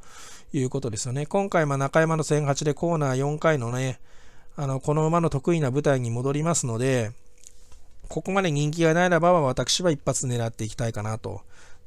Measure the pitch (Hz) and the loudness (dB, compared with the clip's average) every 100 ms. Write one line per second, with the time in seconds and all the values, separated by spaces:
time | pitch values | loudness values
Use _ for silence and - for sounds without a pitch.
0 | - - - - - - 127 135 131 104 | -16 -18 -18 -18 -6 -2 -2 -2 -4 -4
1 | 127 131 147 202 196 180 147 139 139 160 | -4 -4 -2 -2 2 2 2 2 2 2
2 | 160 160 143 147 143 135 156 - 170 170 | 4 2 2 0 2 0 0 0 0 0
3 | 139 127 143 151 165 151 117 127 131 - | 0 0 0 0 2 2 0 -2 -4 -6
4 | - - - - - - 139 135 - 151 | -12 -16 -16 -16 -14 -6 -4 -2 0 2
5 | 156 170 165 139 175 170 139 135 147 135 | 4 2 2 0 2 2 2 2 2 2
6 | 120 117 131 143 160 160 131 110 131 127 | 0 -2 0 0 0 0 0 0 2 2
7 | 107 - - - - - - - - - | 0 -6 -16 -18 -18 -18 -16 -16 -14 -14
8 | - 156 196 196 185 147 147 165 165 160 | -8 -6 -2 2 2 2 0 2 4 6
9 | 180 170 170 175 135 127 127 - 180 143 | 4 4 6 4 4 0 0 2 2 0
10 | - 131 131 120 117 - 110 - 117 110 | 0 -2 -2 -2 -2 -4 -6 -4 -4 -4
11 | 107 110 104 95 - - - - | -4 -6 -6 -10 -12 -18 -16 -16